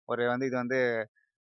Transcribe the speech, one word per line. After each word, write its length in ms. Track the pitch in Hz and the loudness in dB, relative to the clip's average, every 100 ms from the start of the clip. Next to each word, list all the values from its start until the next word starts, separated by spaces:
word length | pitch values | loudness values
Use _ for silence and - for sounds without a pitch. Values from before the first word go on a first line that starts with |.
ஒரு 240 | - 120 120 | -4 0 0
வந்து 180 | 123 135 | 0 0
இது 100 | 127 | -2
வந்து 520 | 123 131 123 113 107 _ _ _ | 0 2 2 0 -4 _ _ _